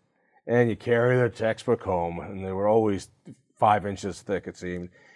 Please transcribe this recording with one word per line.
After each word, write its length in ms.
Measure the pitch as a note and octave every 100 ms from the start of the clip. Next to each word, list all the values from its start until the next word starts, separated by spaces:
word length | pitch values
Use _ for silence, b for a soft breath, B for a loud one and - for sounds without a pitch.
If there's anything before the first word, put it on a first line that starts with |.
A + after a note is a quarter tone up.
| _ _ _ _ -
and 240 | A#2+ A#2+
you 60 | G2+
carry 400 | - A#2 B2 B2+
the 140 | A#2+
textbook 540 | - A2 G#2+ - A#2
home, 360 | - F2+ E2+ E2+
and 240 | D#2+ G2
they 80 | F#2+
were 160 | F#2+ G2+
always 420 | A2 A2 G2 - _ - - _ _
five 300 | A2 G#2 G2+
inches 360 | F#2+ G2 E2+
thick, 260 | - F#2 F2+
it 100 | -
seemed. 320 | F2+ F2+ F2 b b